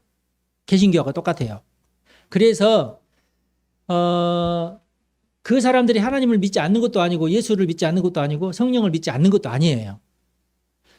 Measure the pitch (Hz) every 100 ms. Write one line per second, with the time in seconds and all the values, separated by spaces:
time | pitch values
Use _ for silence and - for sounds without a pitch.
0 | _ _ _ _ _ _ - 190 196 165
1 | 135 151 175 160 117 104 _ _ _ _
2 | _ _ _ 180 226 208 208 220 120 -
3 | _ _ _ _ _ _ _ _ - 175
4 | 175 175 175 175 170 170 170 196 _ _
5 | _ _ _ _ - 254 247 254 240 220
6 | 226 277 247 214 196 196 156 226 240 214
7 | 175 175 160 214 226 202 180 170 165 180
8 | 175 175 143 151 185 180 254 247 202 160
9 | 165 127 185 202 135 123 165 123 104 101
10 | _ _ _ _ _ _ _ _ _